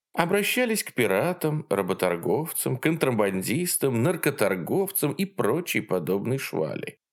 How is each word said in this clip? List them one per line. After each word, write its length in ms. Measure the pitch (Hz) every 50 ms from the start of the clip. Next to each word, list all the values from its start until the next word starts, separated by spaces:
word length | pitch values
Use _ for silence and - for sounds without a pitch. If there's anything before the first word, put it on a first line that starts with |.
| _ _ -
обращались 720 | - 170 170 196 202 208 - - 247 254 233 220 202 -
к 80 | - -
пиратам, 760 | - 117 101 95 95 123 - 139 - - 156 151 151 156 -
работорговцам, 1040 | - 98 95 90 95 87 - 90 87 85 85 87 87 123 160 170 - - - - 135
контрабандистам, 1300 | 123 - 151 165 156 - 135 123 107 107 98 95 95 92 - 110 160 180 175 - - - 139 120 113 117
наркоторговцам 1120 | 165 185 - - 151 139 - - 98 98 90 82 - 98 180 196 185 - - - 147 -
и 120 | - 196
прочей 560 | 190 - - - 104 127 160 180 - - -
подобной 580 | - - 92 92 82 76 92 101 98 113 127 135
швали. 580 | - - - - 80 73 - - - - - _ _ _